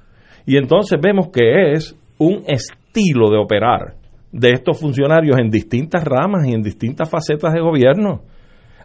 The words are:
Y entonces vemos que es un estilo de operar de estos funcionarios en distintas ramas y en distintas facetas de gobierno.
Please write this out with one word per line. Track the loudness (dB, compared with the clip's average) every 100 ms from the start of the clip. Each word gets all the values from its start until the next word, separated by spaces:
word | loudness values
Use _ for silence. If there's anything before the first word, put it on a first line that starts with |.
| _ _ _ _ 0
Y | 0
entonces | 2 0 2 0
vemos | 0 0 -2
que | 2 2 4 2
es | -2 -6 -18 _ -2
un | -2 -2 -4
estilo | -6 -6 -18 _ -2 0 2 2
de | 2
operar | 0 0 0 -2 -4 -18 -20 -20 -14
de | 0 2
estos | 2 -2 -4
funcionarios | -4 -2 2 2 2 2
en | 2
distintas | -2 -2 -6 -4 -4
ramas | -2 -2 0 -2 -2
y |
en | -2
distintas | -4 -6 -8 -6 -6
facetas | -6 -4 -4 -2
de | 0
gobierno. | 0 4 4 2 -2 -6 -12 -20 -20 -20 -20 -20